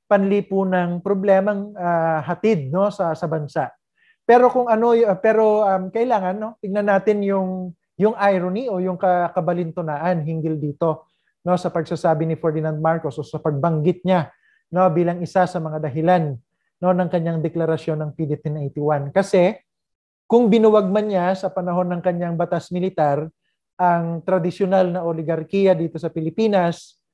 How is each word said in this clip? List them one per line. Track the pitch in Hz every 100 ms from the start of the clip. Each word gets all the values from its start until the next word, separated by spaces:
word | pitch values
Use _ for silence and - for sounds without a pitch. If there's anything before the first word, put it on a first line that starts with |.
| -
panlipunang | 202 196 202 - 190 190 185 175 175
problemang, | 190 196 202 190 202 202 202 202
ah, | 175 170 165 160 143
hatid, | 190 220 202 131
no, | 175 202
sa, | 202 175
sa | 160 165
bansa. | 156 143 160 127 - _ _ _ _ -
Pero | 240 247
kung | 254 247
ano | 220 233 233
y-, | 220
ah, |
pero, | 190 220 220 220 214
um, | 202 190 185
kailangan, | 226 247 220 185
no, | 202 220 -
tignan | 202 208 208
natin | 196 196 208
yung, | 196 196 185 185 185 - _
yung | - - 233
irony | 202 185 180 196 262
o | 185
yung | 185 175
ka-, | 185 180 175
kabalintunaan | 190 165 175 165 170 160 147 170 175 151
hinggil | 160 156 156
dito, | 147 143 165 156 _ _ _ _ 175
no, |
sa | 180 180
pagsasabi | 170 160 175 175 151 160
ni |
Ferdinand | 156 165 156 156 151
Marcos | 160 165 160 139
o | 143
sa | 160
pagbanggit | 160 143 165 156 151 175 180
niya, | 185 135 _ _ _ -
no, | 175 185
bilang | 160 175 175
isa | 175 190 175
sa | 175
mga | 160 156
dahilan, | 151 135 165 180 156 127 _ _ _ -
no, | 180
ng | 185 175
kanyang | 180 165 165
deklarasyon | 156 165 160 160 165 156
ng | 151
P | -
D | 151 147
ten | 156 151
eighty-one. | 139 - 147 147 143
Kasi | 190 196 190 180 214 _ _ _ _ _ _
kung | - 233 233
binuwag | 226 220 214 190
man | 208 208
niya | 190 175 190
sa | 190
panahon | - 180 175 180
ng | 175
kanyang | 180 175 175 165
batas | 170 170 -
militar | 180 185 190 147 143 160 _ _ _ _ -
ang | 180 170 165 165
tradisyonal | 175 185 175 - 190 190 185
na | 180
oligarkiya | 170 160 156 160 156 196 196 170
dito | 165 160
sa | 160
Pilipinas, | 165 160 165 220 202 175 151 - _ _